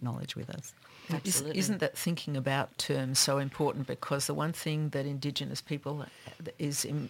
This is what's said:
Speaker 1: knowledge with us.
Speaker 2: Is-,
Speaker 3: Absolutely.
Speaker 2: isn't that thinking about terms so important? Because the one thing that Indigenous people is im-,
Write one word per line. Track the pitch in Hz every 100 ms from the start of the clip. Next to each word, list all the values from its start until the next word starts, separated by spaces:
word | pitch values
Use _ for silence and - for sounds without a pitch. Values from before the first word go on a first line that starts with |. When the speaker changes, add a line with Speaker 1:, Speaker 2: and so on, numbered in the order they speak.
Speaker 1:
knowledge | 120 - - -
with | -
us. | - - - - - -
Speaker 2:
Is-, |
Speaker 3:
Absolutely. | 160 190 - 143 151
Speaker 2:
isn't | 190 190
that | 147 -
thinking | 170 165 - 139
about | 135 135 - -
terms | - 139 131 135
so | - 139
important? | 139 - 143 151 131
Because | - - 139 -
the |
one | 147 156
thing | - 160 151 151
that | 139 143
Indigenous | 139 143 139 135 139
people | - 143 139 147 - - - - 160 -
is | 143 139
im-, | - 147